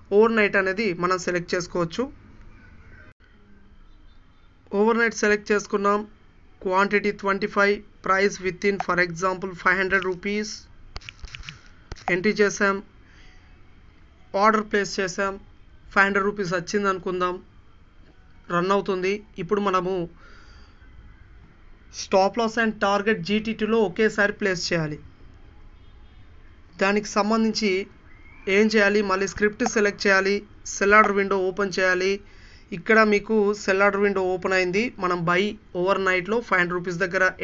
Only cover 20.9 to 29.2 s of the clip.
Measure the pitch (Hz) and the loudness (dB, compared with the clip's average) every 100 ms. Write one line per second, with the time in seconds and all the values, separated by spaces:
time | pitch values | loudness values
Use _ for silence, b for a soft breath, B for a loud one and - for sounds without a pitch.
20.9 | - - - - - - - - - - | -20 -20 -20 -20 -20 -20 -20 -20 -20 -18
21.9 | - - 196 196 214 226 233 226 214 202 | -14 0 2 4 2 -2 0 -2 0 0
22.9 | 202 202 196 165 214 220 220 214 226 208 | 0 0 -2 -2 -2 -2 -4 0 2 0
23.9 | - 214 214 202 202 202 180 - 170 156 | 2 0 2 -2 0 -2 -2 -2 -2 -2
24.9 | 147 - - - - - - - - - | -8 -14 -20 -20 -20 -20 -20 -20 -20 -20
25.9 | - - - - - - - - - 196 | -20 -20 -20 -20 -20 -20 -20 -20 -2 0
26.9 | 208 208 214 208 226 220 208 214 185 202 | 0 0 -2 0 2 0 0 -2 -2 -4
27.9 | - - - - - 196 196 220 220 202 | -16 -20 -20 -20 -12 0 2 4 4 4
28.9 | 208 202 190 | 2 0 -2